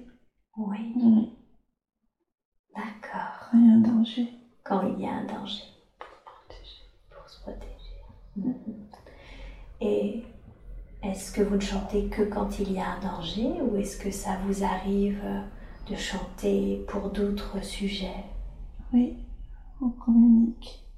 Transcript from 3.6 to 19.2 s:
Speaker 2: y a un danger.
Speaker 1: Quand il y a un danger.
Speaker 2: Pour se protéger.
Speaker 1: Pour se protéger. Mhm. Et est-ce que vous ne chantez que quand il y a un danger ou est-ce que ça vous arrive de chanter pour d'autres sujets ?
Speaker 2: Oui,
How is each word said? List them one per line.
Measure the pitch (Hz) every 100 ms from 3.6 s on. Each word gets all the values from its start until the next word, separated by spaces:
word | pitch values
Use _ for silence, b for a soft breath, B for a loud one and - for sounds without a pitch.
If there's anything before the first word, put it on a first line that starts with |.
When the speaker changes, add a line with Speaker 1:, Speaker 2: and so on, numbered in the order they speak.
| 233
Speaker 2:
y |
a |
un | 226
danger. | 220 233 226 - 240 - - _
Speaker 1:
Quand | - 190 185
il | -
y | 196
a |
un | 208
danger. | 202 - - - - - _ -
Speaker 2:
Pour | -
se | -
protéger. | - - - - - - - _ _
Speaker 1:
Pour | - -
se | -
protéger. | - - - - - - - - - 208
Mhm. | 190 - - - - - b b b b b b b -
Et | 214 208 202 226 - - - - - - - -
est-ce | 202 190 -
que | -
vous | 196 202
ne |
chantez | - 196 - 208 202
que | -
quand | 208 202 202 -
il | 190
y | 185
a | 180
un | 180
danger | 190 170 170 190 262 339
ou | 254 202
est-ce | 202 -
que | 202
ça | - 202 190
vous | 196 196
arrive | 196 185 196 196 202 202 202 202 202 b b b -
de | 202
chanter | - 190 - - 202 196 196 202 -
pour | 202 196
d'autres | 202 202 202 - 196
sujets ? | - - 196 190 190 190 - - - - - - -
Speaker 2:
Oui, | 247 247 -